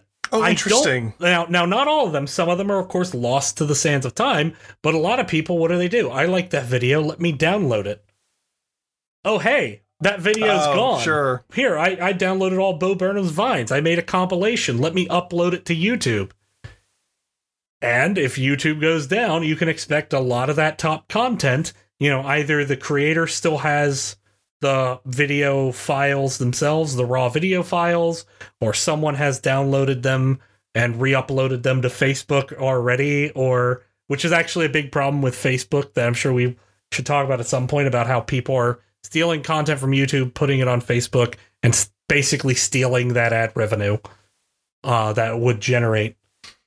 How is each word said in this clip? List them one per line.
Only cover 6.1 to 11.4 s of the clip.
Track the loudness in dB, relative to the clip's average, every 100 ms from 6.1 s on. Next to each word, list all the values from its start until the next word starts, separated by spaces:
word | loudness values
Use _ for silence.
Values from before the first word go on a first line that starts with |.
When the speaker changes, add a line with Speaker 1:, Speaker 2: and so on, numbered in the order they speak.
Speaker 2:
"I | 0
like | 0 0 0
that | -4
video. | 0 0 2 2
Let | 0 -2
me | -2
download | 2 2 2 0 0 -2
it." | -8 _ _ _ _ _ _ _ _ _ _ _ _
Oh, | -2 0
hey, | 2 0 -2 -8 _ -2
that | -2 0
video's | 0 2 2 2 2
Speaker 1:
Oh, |
Speaker 2:
gone. | 2 2 0
Speaker 1:
sure. | 0 0 0 -2